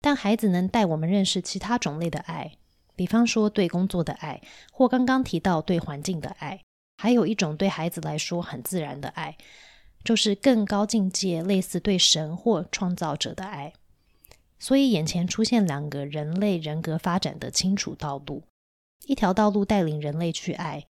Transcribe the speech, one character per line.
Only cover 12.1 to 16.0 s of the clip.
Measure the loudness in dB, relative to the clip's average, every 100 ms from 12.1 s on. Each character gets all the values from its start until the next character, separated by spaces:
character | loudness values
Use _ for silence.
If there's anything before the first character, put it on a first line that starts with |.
| 2 -2 -2
或 | 0 0 -2
创 | -4 -4 -2
造 | -4 -4
者 | -6
的 | -8
爱。 | -10 -10 -14 -16 _ _ _ _ _ -20 _ _
所 | 2 4
以 | 6
眼 | 4 0
前 | -2 -2
出 | 0
现 | 2 4 4
两 | 0 -4
个 | -6